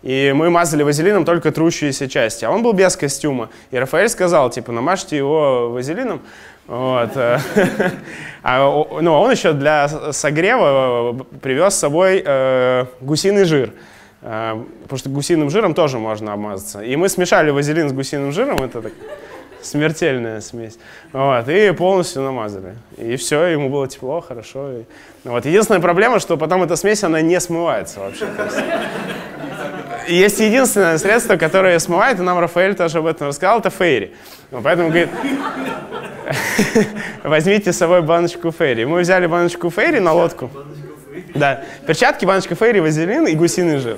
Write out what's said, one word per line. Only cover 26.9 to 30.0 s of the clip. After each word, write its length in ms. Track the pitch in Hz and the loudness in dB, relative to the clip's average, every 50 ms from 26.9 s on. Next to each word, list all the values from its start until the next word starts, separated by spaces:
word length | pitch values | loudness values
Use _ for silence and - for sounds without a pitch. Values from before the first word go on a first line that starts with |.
| 214 208 202 | 0 0 0
она 180 | 165 160 156 | 0 0 2
не 180 | 160 165 180 175 | 2 2 2 0
смывается 600 | 175 - 165 165 170 160 123 101 90 - - 101 | 0 -2 -4 -2 -2 -2 -2 -2 -4 -8 -10 -10
вообще. 240 | 98 98 - - 214 | -10 -10 -8 -8 -8
То 180 | - - 208 208 | -8 -6 -6 -8
есть 140 | - - - - 339 330 - - - - - 180 185 - - - - - - - 139 - - - 190 - - - - - - | -6 -6 -6 -4 -4 -4 -4 -6 -6 -8 -8 -8 -10 -10 -10 -12 -14 -14 -14 -12 -12 -10 -10 -10 -10 -10 -12 -12 -12 -12 -10